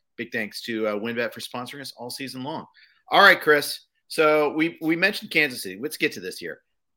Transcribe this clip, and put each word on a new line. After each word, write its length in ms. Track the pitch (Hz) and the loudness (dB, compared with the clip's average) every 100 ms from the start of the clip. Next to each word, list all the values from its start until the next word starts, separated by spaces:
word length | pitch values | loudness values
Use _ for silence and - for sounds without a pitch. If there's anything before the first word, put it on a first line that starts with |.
| _ - | _ -14
Big 160 | 117 | -8
thanks 300 | 120 104 - | -6 -8 -10
to, 240 | - 110 107 | -8 -4 -2
uh, 60 | 104 | -2
WynnBET 380 | 117 117 117 | -4 -4 -6
for 80 | 117 | -8
sponsoring 400 | - 123 123 143 | -12 -12 -12 -12
us 120 | 131 - | -14 -14
all 120 | 123 | -12
season 340 | - 135 127 | -10 -12 -10
long. 220 | 135 151 - _ _ _ - | -10 -10 -12 _ _ _ 2
All 120 | 175 | 8
right, 180 | 196 175 | 8 8
Chris. 420 | 151 147 - - _ _ _ | 6 4 2 -8 _ _ _
So 460 | - 156 151 147 | 2 4 4 2
we, 240 | 151 165 - | 0 -2 -2
we 140 | 160 165 | -2 2
mentioned 360 | 190 208 214 | 2 0 -2
Kansas 320 | 160 147 120 | 0 0 -2
City. 160 | 98 95 | -10 -10
Let's 160 | 151 - | -10 -4
get 140 | 151 | -4
to 60 | 107 | -4
this 180 | 90 - | -10 -10
here. 220 | 82 - _ _ _ | -10 -12 _ _ _